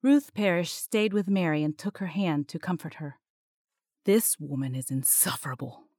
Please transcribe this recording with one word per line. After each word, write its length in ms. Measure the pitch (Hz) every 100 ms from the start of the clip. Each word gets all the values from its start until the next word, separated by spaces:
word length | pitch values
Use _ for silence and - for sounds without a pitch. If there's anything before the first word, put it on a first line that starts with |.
Ruth 320 | 254 285 -
Parrish 380 | - 208 175 170
stayed 420 | - - 220 214
with 140 | 202 190
Mary 340 | 196 170 151
and 160 | 151 151
took 200 | 202 -
her 100 | 190
hand 400 | 160 185 147 143
to 100 | 165
comfort 360 | - 175 160
her. 240 | - 151 - _ _ _ _ _ _ _ _
"This 340 | - 208 - -
woman 360 | 147 139 135
is 160 | 127 131
insufferable" 960 | 135 135 - 180 - 143 127 127 - _